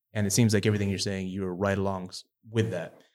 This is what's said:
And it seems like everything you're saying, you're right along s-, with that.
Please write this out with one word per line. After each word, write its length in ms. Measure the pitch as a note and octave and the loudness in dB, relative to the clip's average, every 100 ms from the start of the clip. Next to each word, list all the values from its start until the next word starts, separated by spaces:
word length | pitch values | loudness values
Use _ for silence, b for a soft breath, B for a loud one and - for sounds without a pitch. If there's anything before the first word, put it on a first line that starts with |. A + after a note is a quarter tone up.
| _ | _
And 140 | G#2+ G2+ | -2 0
it 40 | |
seems 220 | G#2+ A2+ | 4 4
like 120 | G#2 G#2+ | 4 2
everything 220 | G#2 G2+ | 2 0
you're 100 | F#2+ | -2
saying, 280 | G#2 F#2+ F#2 | -2 -4 -4
you're 260 | F#2+ F#2+ | -4 -6
right 240 | F2+ G2 G2 | -2 0 0
along 320 | G2 F#2+ F2+ | -2 -4 -8
s-, 140 | - - _ A2+ | -14 -20 _ -6
with 220 | A2+ G#2+ | -2 -2
that. 280 | F2 E2 - b | -2 -8 -14 b